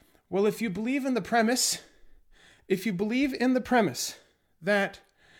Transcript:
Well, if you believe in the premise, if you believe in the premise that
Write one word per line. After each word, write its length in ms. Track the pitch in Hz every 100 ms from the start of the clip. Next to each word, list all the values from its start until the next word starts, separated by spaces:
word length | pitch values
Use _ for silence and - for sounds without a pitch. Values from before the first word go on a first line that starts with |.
| _ _ _
Well, 160 | 190 208
if 140 | 202
you 80 | 226
believe 340 | 175 226 277
in 100 | 262
the 60 | 240
premise, 580 | 175 233 220 254 - - - _ - - _ - - - -
if 200 | 185 226
you 60 |
believe 420 | 180 214 247 277
in 200 | - 254
the 60 | 254
premise 560 | - 247 180 123 - - _ _ _ _
that 380 | 160 208 196 - _ _ _